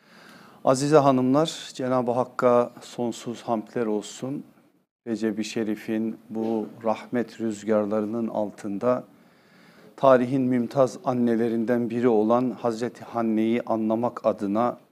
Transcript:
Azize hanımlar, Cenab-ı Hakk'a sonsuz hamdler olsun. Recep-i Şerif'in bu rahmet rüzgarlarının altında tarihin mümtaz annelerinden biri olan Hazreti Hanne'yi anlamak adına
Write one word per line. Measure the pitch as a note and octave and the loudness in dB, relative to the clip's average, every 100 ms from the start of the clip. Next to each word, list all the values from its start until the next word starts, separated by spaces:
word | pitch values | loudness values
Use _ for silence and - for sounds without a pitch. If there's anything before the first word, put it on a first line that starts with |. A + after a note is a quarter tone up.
| _ - - - - - - | _ -20 -20 -20 -20 -4 0
Azize | C3+ C#3+ D3+ | 2 6 6
hanımlar, | C#3 B2+ B2+ C#3 E3 - - | 6 4 4 2 2 -4 -12
Cenab-ı | - B2+ B2+ A#2+ | -8 -2 0 0
Hakk'a | A#2+ A#2+ - B2 A#2+ A#2+ - | -2 -2 2 4 6 4 -4
sonsuz | - - A#2 - B2 A2 | -14 -6 -6 -6 -10 -8
hamdler | - A2+ G#2+ B2 A2 | -4 -4 -2 -4 -2
olsun. | G#2+ - - C3 D3 - _ _ _ _ _ A#2+ | -2 -4 -10 -8 -8 -12 _ _ _ _ _ -6
Recep-i | G#2+ A2 G2+ | -2 -2 -2
Şerif'in | G#2 A#2 G#2+ G2+ - A2 A2 A2 - | -4 -4 -4 -4 -4 -4 -4 -6 -10
bu | A2 A2 A2 G#2 - | -6 -2 -2 -4 -6
rahmet | A2+ G#2+ - B2 A2+ - | -4 -4 -2 -4 -4 -6
rüzgarlarının | A2+ G2+ G2+ G#2+ G2+ G#2+ G#2 A#2 A2+ | -6 -6 0 0 0 -2 -2 -4 -4
altında | A2 G#2 - G#2 G2 A#2+ B2+ - _ _ _ _ - - - - - | -4 -4 -6 -8 -4 0 -2 -4 _ _ _ _ -20 -20 -20 -20 2
tarihin | C3+ B2+ B2 C3+ | 6 6 4 0
mümtaz | B2+ B2+ A#2 C#3 B2+ - C3+ | 2 0 0 2 2 0 -2
annelerinden | B2 A#2+ A2+ A#2 A#2 A2+ A#2+ A#2 | 0 2 2 0 0 0 0 0
biri | A#2+ B2 | 0 2
olan | G#2+ G#2+ A#2+ B2+ G2 | 4 4 2 0 -2
Hazreti | A#2+ A2 A#2+ - | -4 -2 -6 -8
Hanne'yi | - A#2 A2+ G#2+ A2+ A#2+ | -8 -2 0 2 2 0
anlamak | - A2 A2 A2 A#2+ - A2 | 0 -2 0 0 -2 -2 -2
adına | G#2 G2+ G#2 A#2+ - _ | 0 -2 0 0 -4 _